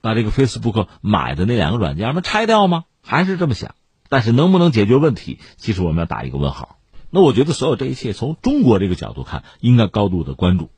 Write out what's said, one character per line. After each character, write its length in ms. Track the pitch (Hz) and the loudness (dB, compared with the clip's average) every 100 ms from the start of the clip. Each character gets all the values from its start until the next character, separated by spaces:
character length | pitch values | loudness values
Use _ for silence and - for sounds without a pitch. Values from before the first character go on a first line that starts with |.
把 120 | 113 | -2
这 80 | 110 | -2
个 80 | 107 | 0
Facebook 580 | - 135 117 113 113 95 - | 0 0 0 -4 -2 -4 -6
买 320 | 101 101 62 | -2 -2 -2
的 120 | 71 95 | -4 -2
那 100 | 120 | 0
两 160 | 78 | 0
个 80 | 117 | -2
软 160 | 85 73 | -4 -4
件， 100 | 113 | -4
让 80 | |
它 80 | 165 | -4
拆 240 | 180 214 220 | -4 -2 2
掉 220 | 214 196 | 2 2
吗？ 160 | 165 - _ | 0 -4 _
还 240 | - 139 185 | -4 -2 0
是 120 | 180 | -2
这 100 | 165 | -2
么 80 | 104 | -2
想。 180 | - - _ _ _ | -8 -18 _ _ _
但 140 | 139 | -2
是 100 | 113 | 2
能 200 | 120 175 | 4 4
不 80 | 185 | 4
能 120 | 170 | 4
解 140 | 113 101 | 4 4
决 120 | 131 | 4
问 180 | 156 110 | 2 -2
题， 240 | - - - _ | -10 -14 -16 _
其 160 | - | -6
实 80 | 92 | -2
我 100 | 87 | 0
们 80 | 80 | -2
要 60 | 85 | -4
打 180 | 53 | -6
一 60 | 65 | -6
个 80 | 67 | -4
问 140 | 71 | -4
号。 260 | - 69 _ _ - - | -4 -16 _ _ -20 -4
那 100 | 180 | 4
我 100 | 165 | 4
觉 140 | 110 147 | 4 0
得 80 | |
所 160 | 147 165 | 0 -2
有 80 | 127 | -2
这 80 | 135 | -6
一 80 | |
切 180 | 131 117 | -8 -8
从 240 | 98 123 165 | -6 -6 -4
中 200 | 254 294 | -2 2
国 160 | 160 104 | 4 4
这 120 | 95 | 0
个 60 | 90 | -4
角 180 | - | -8
度 100 | - | -12
看， 220 | 127 - - _ | -10 -12 -12 _
应 160 | 120 123 | 2 4
该 100 | 101 | 4
高 220 | 107 101 | 0 0
度 160 | 90 71 | -2 -6
的 80 | |
关 240 | 69 90 90 | -2 0 0
注 120 | 85 | -2